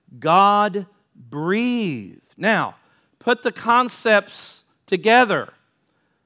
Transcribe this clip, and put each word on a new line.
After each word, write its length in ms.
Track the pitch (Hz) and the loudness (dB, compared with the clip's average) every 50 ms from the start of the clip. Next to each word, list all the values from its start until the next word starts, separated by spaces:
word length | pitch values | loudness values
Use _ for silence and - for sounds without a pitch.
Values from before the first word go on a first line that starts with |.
| _ _ - 123 | _ _ -18 -8
God 680 | 113 156 165 190 196 202 202 208 208 208 180 202 190 - _ _ _ _ _ | -2 2 2 4 4 4 4 2 0 0 -2 -6 -10 -10 _ _ _ _ _
breathed. 1160 | _ 127 117 123 147 156 170 196 220 240 247 240 240 220 180 139 117 101 90 - - _ _ _ | _ -20 -14 -10 -8 -4 -2 -2 -2 -2 -2 -2 -2 -4 -4 -6 -6 -10 -14 -18 -20 _ _ _
Now, 400 | - 165 214 220 185 143 107 - _ _ _ _ _ _ _ _ _ | -6 -2 -2 0 0 -2 -4 -8 _ _ _ _ _ _ _ _ _
put 240 | - 233 240 233 - | -2 -2 -2 -2 -2
the 80 | 247 | -8
concepts 1120 | - - - 226 233 247 254 247 - - - 226 214 202 196 - - - - - - - _ _ _ _ _ | -8 -6 -2 0 2 2 2 0 -4 -6 0 2 2 2 2 -2 -12 -18 -18 -18 -18 -20 _ _ _ _ _
together. 680 | - 190 180 151 214 226 247 254 208 190 143 110 - - _ _ _ _ _ _ _ _ _ _ _ _ _ _ | -6 -4 -2 2 4 4 4 4 4 0 -4 -4 -8 -16 _ _ _ _ _ _ _ _ _ _ _ _ _ _